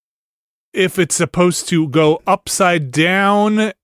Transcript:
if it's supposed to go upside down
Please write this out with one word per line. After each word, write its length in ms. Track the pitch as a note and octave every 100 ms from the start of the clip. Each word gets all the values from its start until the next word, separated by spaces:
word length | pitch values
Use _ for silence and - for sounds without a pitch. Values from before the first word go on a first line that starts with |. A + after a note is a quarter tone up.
| _ _ _ _ _ _ _
if 240 | - F#3 -
it's 160 | F3
supposed 560 | - E3+ - F3+ E3+ -
to 180 | E3+ D#3
go 320 | D3+ D#3 D#3+ -
upside 640 | F#3+ - - F#3 F3 C#3
down 840 | B2+ E3 F#3+ G3 G#3 G#3 G#3+ G#3+ -